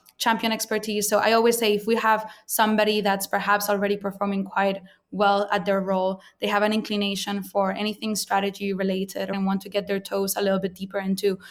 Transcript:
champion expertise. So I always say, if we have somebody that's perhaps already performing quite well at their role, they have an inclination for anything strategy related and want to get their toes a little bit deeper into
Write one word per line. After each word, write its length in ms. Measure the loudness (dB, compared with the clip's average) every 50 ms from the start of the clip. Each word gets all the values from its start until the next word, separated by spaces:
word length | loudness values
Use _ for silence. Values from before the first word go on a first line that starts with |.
| _ -20 _ -2
champion 340 | 0 2 2 2 0 -2 -2
expertise. 560 | -2 -2 -4 -4 -4 -2 -2 -2 -2 0 2
So 80 | 2
I 160 | 2 4 4 4
always 240 | 6 4 4 4
say, 160 | 4 2 2 2
if 120 | 2 2
we 100 | 0 0
have 340 | 2 4 2 2 2 0 -8 -14 -20 _
somebody 560 | -4 0 2 4 4 4 4 4 2 2 2
that's 260 | 2 0 0 0 -2
perhaps 420 | -2 -2 -2 2 2 2 2 2 0
already 280 | 0 0 0 -2 -2
performing 480 | -2 -4 -8 -4 -4 -4 -2 -2 -2 -4
quite 360 | -2 -2 0 0 0 -2 -4 -10 -18 _ _ _ _
well 380 | -2 2 2 4 4 2 2 0
at 140 | -2 0 0
their 160 | 0 0 0
role, 400 | 0 0 0 0 0 -2 -2 -4 -10 -20 _ _
they 80 | -4
have 160 | 0 2 2 2
an 80 | 2
inclination 720 | 2 0 -2 -2 -2 -2 -2 -2 -2 -4 -4 -4 -4 -4 -6
for 280 | -2 0 0 0 0 0
anything 420 | -2 -4 -4 -4 -4 -4 -4 -4
strategy 560 | -4 -2 0 0 0 2 0 -4 -4 -4 -4
related 580 | -2 -2 0 0 0 -2 -4 -6 -6 -6 -6 -4
and 160 | -2 -2 0
want 160 | 0 0 -2
to 80 | -4 -4
get 180 | -4 -4 -2
their 120 | -2 -4 -4
toes 380 | -4 -4 -2 -2 -2 -2 -2
a 40 | 0
little 180 | 0 2 2 0
bit 160 | 0 -4 -6
deeper 220 | -8 -12 -6 -6
into 420 | -4 -2 -2 -2 0 0 0 0 -2 -8 -16